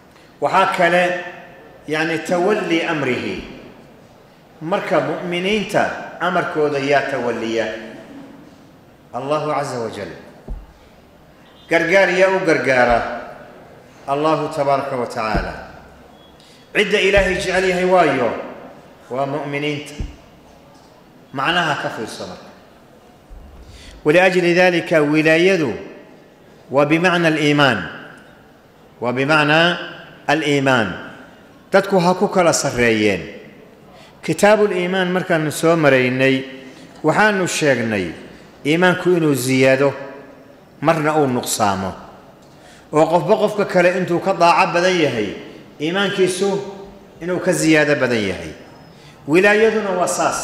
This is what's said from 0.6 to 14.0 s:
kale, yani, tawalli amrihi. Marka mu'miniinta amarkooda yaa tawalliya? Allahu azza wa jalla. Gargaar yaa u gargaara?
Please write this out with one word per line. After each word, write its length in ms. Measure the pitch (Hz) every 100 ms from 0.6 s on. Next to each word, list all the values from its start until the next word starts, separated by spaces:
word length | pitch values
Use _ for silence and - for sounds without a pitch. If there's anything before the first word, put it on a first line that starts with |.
| 185 -
kale, 280 | 170 175 180 175 - - - - - - -
yani, 320 | 156 165 160
tawalli 640 | - 175 190 214 175 165
amrihi. 540 | 156 156 131 113 104 92 - - - - - - - - - _ - -
Marka 380 | 160 202 - 165
mu'miniinta 1160 | 139 - 180 175 185 214 190 139 104 - - -
amarkooda 580 | 175 180 - 156 147 139
yaa 320 | 139 139 135
tawalliya? 560 | 131 120 113 113 113 110 - - - - - - - - - - - - - -
Allahu 360 | 123 135 151 151
azza 280 | 139 135 127
wa 80 | 110
jalla. 280 | 98 90 78 - - - - - - - - - - - - - - -
Gargaar 420 | 165 165 196 180
yaa 200 | 180 190
u 100 | 190 160
gargaara? 540 | 143 127 127 120 113 - - - - - - - - - -